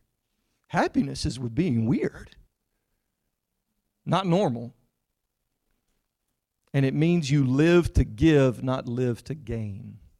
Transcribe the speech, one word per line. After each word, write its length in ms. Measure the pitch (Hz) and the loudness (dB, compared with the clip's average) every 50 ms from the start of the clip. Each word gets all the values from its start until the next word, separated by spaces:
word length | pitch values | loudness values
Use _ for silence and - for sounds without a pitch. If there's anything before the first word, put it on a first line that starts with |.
| _ _ _ _ _ _ _ _ _ _ _ _ _ - | _ _ _ _ _ _ _ _ _ _ _ _ _ -6
Happiness 580 | - 185 285 359 - 269 147 135 131 - - | -2 -2 -2 0 0 -2 -2 -2 -6 -6 -6
is 120 | 151 113 131 | -6 -6 -6
with 140 | 131 117 113 | -8 -6 -2
being 320 | 160 180 170 120 113 110 | -2 0 0 0 0 0
weird, 500 | 113 170 285 - - - - - - - - _ _ _ _ _ _ _ _ _ _ _ _ _ _ _ _ _ _ _ _ _ _ _ _ _ _ _ _ _ _ _ _ - | 0 0 -2 -2 -6 -6 -10 -20 -20 -20 -20 _ _ _ _ _ _ _ _ _ _ _ _ _ _ _ _ _ _ _ _ _ _ _ _ _ _ _ _ _ _ _ _ -6
not 220 | 143 151 185 196 | -2 -2 0 0
normal. 480 | 180 165 196 208 147 117 117 120 123 - _ _ _ _ _ _ _ _ _ _ _ _ _ _ _ _ _ _ _ _ _ _ _ _ _ _ _ _ _ _ _ _ _ _ _ _ _ _ - - | 2 2 2 2 0 -2 -6 -10 -12 -16 _ _ _ _ _ _ _ _ _ _ _ _ _ _ _ _ _ _ _ _ _ _ _ _ _ _ _ _ _ _ _ _ _ _ _ _ _ _ -4 -2
And 100 | 139 135 | 0 0
it 100 | 131 139 | 0 2
means 340 | 147 160 170 175 175 147 123 | 2 2 2 2 0 0 2
you 160 | 147 147 135 | 2 2 2
live 480 | 127 127 139 156 170 175 175 165 - - | 2 2 2 4 6 6 4 4 2 0
to 100 | - 127 | 0 0
give, 600 | 110 107 104 151 160 151 143 135 127 107 92 95 | 0 0 2 4 6 6 6 4 4 2 -2 -4
not 240 | - 127 - - | -4 -4 -4 -6
live 360 | 123 117 127 127 123 117 - - | -6 -4 -2 -2 -2 -2 -4 -8
to 100 | - 135 | -12 -12
gain. 640 | - 107 113 117 113 107 104 95 101 - 104 101 107 - - _ | -12 -10 -10 -8 -8 -8 -8 -10 -12 -14 -16 -18 -20 -20 -20 _